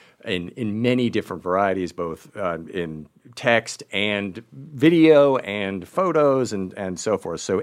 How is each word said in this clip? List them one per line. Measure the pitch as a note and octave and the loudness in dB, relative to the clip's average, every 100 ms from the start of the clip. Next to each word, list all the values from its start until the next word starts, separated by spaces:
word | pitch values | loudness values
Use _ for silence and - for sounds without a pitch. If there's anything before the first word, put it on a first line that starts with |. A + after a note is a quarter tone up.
| _ _ - | _ _ -6
in, | F#2 F2 | -6 -6
in | - A2 G#2 | -8 -6 -2
many | B2 B2+ A#2 | 0 2 0
different | G#2 - F2+ | 0 -4 -6
varieties, | F2+ F#2 G2+ F#2+ F2 | 0 2 2 0 -4
both, | - E2+ D#2+ - | -4 -8 -8 -14
uh, | G#2 F#2 E2 D#2+ | -6 -6 -6 -8
in | F#2 E2+ D#2 D2+ _ - | -8 -8 -8 -16 _ -20
text | - B2+ A2+ A2+ - - | -4 2 2 0 -14 -8
and | G2 G#2 G#2 G2+ F#2 - | -2 -2 -2 -4 -8 -16
video | C3+ D3 C#3 D#3 E3+ D#3+ D3 C#3+ C3 | -20 -14 2 4 6 8 8 6 2
and | - G#2 G3 F#2+ E2+ | -2 -4 -4 -4 -6
photos | - F#3 D#3+ D3 C3+ A#2 | -2 0 2 4 2 0
and, | G#2 F#2 G#2 | -4 -6 -6
and | F#2+ F2 | -8 -4
so | A2 G2 | -2 -2
forth. | F2 E2 | -2 -8
So | - F#2+ | -2 -2